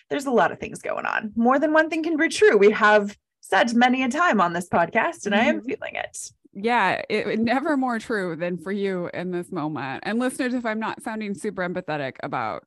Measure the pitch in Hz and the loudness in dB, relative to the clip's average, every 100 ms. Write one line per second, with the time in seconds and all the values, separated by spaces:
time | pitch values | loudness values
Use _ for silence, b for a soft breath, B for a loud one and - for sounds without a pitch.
0 | B 294 269 226 165 - - - - - | B -6 0 2 2 0 -12 -8 -8 -6
1 | 55 - 214 220 233 269 311 311 311 330 | -4 -4 -4 0 2 4 4 4 2 0
2 | 320 302 330 - 415 220 202 208 214 214 | -2 0 0 4 6 8 6 6 6 6
3 | 202 - _ _ - 190 233 240 247 262 | 2 -6 _ _ -2 2 2 4 4 4
4 | 262 294 349 226 175 175 185 185 170 226 | 0 2 2 4 2 0 0 0 2 0
5 | 302 339 202 202 269 320 226 - - - | 0 -2 0 2 2 0 -4 -10 -8 -10
6 | - - - _ _ - 220 240 185 120 | -10 -12 -16 _ _ -6 -2 2 2 0
7 | - 208 - 220 226 262 311 277 254 226 | -2 -4 -2 0 0 0 0 0 0 -4
8 | - 214 180 160 175 180 190 202 196 185 | -4 -4 -2 -4 -4 -6 -4 -4 -2 -2
9 | 175 - 180 175 175 180 151 143 135 131 | -6 -6 -6 -6 -6 -6 -4 -6 -6 -8
10 | - 220 254 262 254 247 233 220 220 - | -4 -2 -2 -2 -4 -2 -4 -4 -6 -6
11 | 240 220 208 202 214 190 180 185 180 151 | -8 -6 -6 -6 -6 -4 -4 -4 -4 -4
12 | 135 - 127 135 113 80 | -6 -8 -6 -4 -4 -6